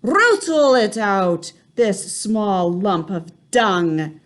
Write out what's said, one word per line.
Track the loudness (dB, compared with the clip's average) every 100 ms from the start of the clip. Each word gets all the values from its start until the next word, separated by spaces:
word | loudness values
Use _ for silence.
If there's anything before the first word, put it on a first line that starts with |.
Rootle | 0 2 4 2 0 2 4 4
it | 2 0
out, | -2 0 0 -2 -6 -20 _
this | -2 0 0 -6 -10
small | -4 -2 0 0 0
lump | -2 -2 -2 -4
of | -8 -10 -20 _
dung | 0 2 2 0 -2 -6 -10